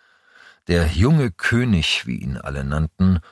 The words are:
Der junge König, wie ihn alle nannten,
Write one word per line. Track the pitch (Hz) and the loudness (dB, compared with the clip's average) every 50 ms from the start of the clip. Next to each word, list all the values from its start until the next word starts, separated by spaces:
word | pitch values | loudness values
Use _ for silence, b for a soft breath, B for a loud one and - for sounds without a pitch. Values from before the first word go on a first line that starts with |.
| b b b b b b b b b b b b _ - | b b b b b b b b b b b b _ -2
Der | 85 85 85 | 0 2 2
junge | 82 80 - 95 127 165 156 139 117 | 2 2 2 2 4 4 2 2 0
König, | 92 - - - - 117 123 127 107 85 76 - - - - | -4 -6 -4 -2 0 0 2 2 2 2 2 0 -2 -4 -4
wie | 62 62 - | -6 -8 -8
ihn | 53 64 65 - | -8 -8 -8 -8
alle | - - 69 69 67 | -8 -8 -8 -6 -6
nannten, | 69 71 76 80 80 - - 92 95 92 85 b b | -4 -2 -2 -2 -2 -2 0 2 2 2 2 b b